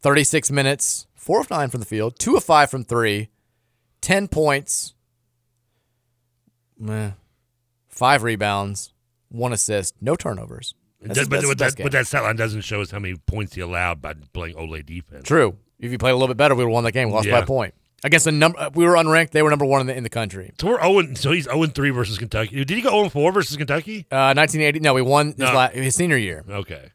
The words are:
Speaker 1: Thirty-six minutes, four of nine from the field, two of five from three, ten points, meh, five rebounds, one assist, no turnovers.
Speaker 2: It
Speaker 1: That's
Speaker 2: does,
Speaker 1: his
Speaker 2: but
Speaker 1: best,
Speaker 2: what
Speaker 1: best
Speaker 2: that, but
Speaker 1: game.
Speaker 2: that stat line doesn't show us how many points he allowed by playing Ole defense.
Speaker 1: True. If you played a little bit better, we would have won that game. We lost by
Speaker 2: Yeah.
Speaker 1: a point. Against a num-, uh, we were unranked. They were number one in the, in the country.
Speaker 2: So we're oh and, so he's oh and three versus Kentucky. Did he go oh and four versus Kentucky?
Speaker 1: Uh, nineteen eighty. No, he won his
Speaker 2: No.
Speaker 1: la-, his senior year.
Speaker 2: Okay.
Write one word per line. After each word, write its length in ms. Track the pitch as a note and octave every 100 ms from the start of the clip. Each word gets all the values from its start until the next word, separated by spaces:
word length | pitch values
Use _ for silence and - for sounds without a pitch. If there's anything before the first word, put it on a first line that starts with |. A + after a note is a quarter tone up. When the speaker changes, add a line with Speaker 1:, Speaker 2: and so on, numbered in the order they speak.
Speaker 1:
Thirty-six 480 | C#3+ C#3+ C#3 D#3+ -
minutes, 560 | C#3+ C3+ C#3+ - - - _
four 260 | - G3
of 80 | C#4
nine 200 | F3 C#3
from 100 | A#2+
the 60 | G#2+
field, 320 | A2 A2 A#2+
two 160 | - C#4
of 60 |
five 260 | - D#3 C#3+
from 140 | C3+
three, 460 | A#2+ A#2+ A2+ G#2 G#2+ _ _ _ _ _ _ _
ten 280 | - F#3+ G3+
points, 680 | D3+ D3+ C#3 C#3 - - _ _ _ _ _ _ _ _ _ _ _ _ _ _ _ _ _ _ _
meh, 340 | G#2+ G#2+ G#2+ G2 _ _ _ _ _ _ _
five 340 | - B2 C#3
rebounds, 680 | A2+ A2 G#2 G2+ G2+ G2+ - _ _ _ _
one 240 | A#2 B2
assist, 420 | A2+ - G#2+ F#2 -
no 140 | A2+ E3+
turnovers. 600 | - G2+ - - - - _ _
Speaker 2:
It 60 | G#2+
Speaker 1:
That's 120 | A#2+
Speaker 2:
does, 0 |
Speaker 1:
his 80 | C#3
Speaker 2:
but 60 | C#3
Speaker 1:
best, 100 | C#3+
Speaker 2:
what 100 | C3+
Speaker 1:
best 200 | C3+ C3+
Speaker 2:
that, 60 |
but 80 | C#3+
Speaker 1:
game. 80 | C3+
Speaker 2:
that 60 | B2
stat 160 | C#3+
line 120 | A2 A2
doesn't 260 | A2 G#2+
show 200 | F#2+ G#2
us 100 | G2
how 80 | G2+
many 160 | G2 F#2
points 400 | - G#2+ G2+ -
he 60 |
allowed 400 | F2 F2 F2+ E2
by 120 | D#2 D#2 D2
playing 220 | - E2+ D#2+
Ole 260 | D#2+ D#2+
defense. 420 | D2 E2+ - C#2+ -
Speaker 1:
True. 300 | D#3+ A#2 F#2+ _ _
If 120 | A#2+
you 60 | B2
played 140 | B2+
a 40 | B2+
little 120 | C3
bit 100 | A#2+
better, 180 | C#3+ B2+
we 80 |
would 60 | A#2+
have 40 |
won 100 | A2+
that 80 | A#2
game. 160 | A#2+ A#2+
We 40 | G#2
lost 100 | G#2
by 80 | A#2+
Speaker 2:
Yeah. 60 |
Speaker 1:
a 20 | A2+
point. 280 | C3+ G2 - _ _
Against 240 | C#3+ D#3+ D#3+
a 40 |
num-, 240 | D3+ D#3 E3+
uh, 120 | D3
we 120 | C#3 E3+
were 80 |
unranked. 380 | F3 D#3+ D#3+ E3
They 100 | D#3
were 80 | D3+
number 160 | D3 C#3+
one 160 | C3+
in 60 | B2+
the, 80 | C3
in 80 |
the 60 | A#2
country. 440 | - A2 F#2+ F#2 -
Speaker 2:
So 80 | F3+
we're 140 | A#3
oh 180 | E3+ G3
and, 180 | E3 C3
so 140 | C#3
he's 160 | F3 C#3
oh 160 | C3+
and 100 | D#3+
three 160 | C#3+ C#3+
versus 280 | B2+ A2 G#2+
Kentucky. 380 | A#2 G#2+ A2 C#3
Did 60 | C3+
he 120 | G3+
go 80 | B3+
oh 120 | G#3
and 80 | G3+
four 200 | D3 D3+
versus 260 | F#3+ F3 C#3+
Kentucky? 480 | D3 D3 E3 G#3+ E3
Speaker 1:
Uh, 220 | C3+ C3+
nineteen 280 | C#3 D#3 D#3
eighty. 180 | D3+ D3+
No, 160 | D#3 C3
he 60 |
won 260 | B2+ C#3+ D3
his 100 | B2+
Speaker 2:
No. 160 | C3
Speaker 1:
la-, 160 | B2 B2+
his 260 | B2 C3 B2
senior 200 | F3 C#3+
year. 260 | G2+ D#2+ D2+
Speaker 2:
Okay. 400 | G2+ G2 D2 -